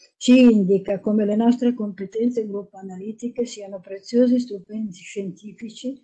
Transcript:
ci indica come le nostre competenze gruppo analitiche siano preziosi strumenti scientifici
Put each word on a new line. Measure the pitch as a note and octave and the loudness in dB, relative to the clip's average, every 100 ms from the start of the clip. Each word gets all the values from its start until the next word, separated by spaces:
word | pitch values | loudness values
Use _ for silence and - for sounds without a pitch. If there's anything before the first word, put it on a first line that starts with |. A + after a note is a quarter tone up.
| _ - | _ -4
ci | - B3+ | 4 8
indica | B3 G#3+ F#3 G3 G3 F#3+ | 8 6 4 2 0 -4
come | G#3+ G#3+ | 0 0
le | G#3 G#3+ | 0 2
nostre | A#3 B3 A#3+ | 2 2 0
competenze | B3 G#3 F#3+ F#3+ A3 A#3+ A#3+ | -2 -6 -8 -8 -2 -2 -2
gruppo | G#3+ G3+ G3 F#3+ | -6 -8 -12 -16
analitiche | F#3+ F#3 G#3 A3 A#3+ B3 A#3+ | -16 -12 -12 -10 -10 -6 -8
siano | G#3 G3 G3 | -8 -14 -14
preziosi | G3 G3 - A#3+ B3 B3 | -14 -16 -2 2 4 2
strumenti | A#3+ G3+ - A3 G#3+ F3 | -2 -10 -10 -10 -10 -12
scientifici | - G#3 G3 - G#3 - A3 - B3+ C4+ | -14 -10 -10 -10 -18 -16 -16 -12 -12 -12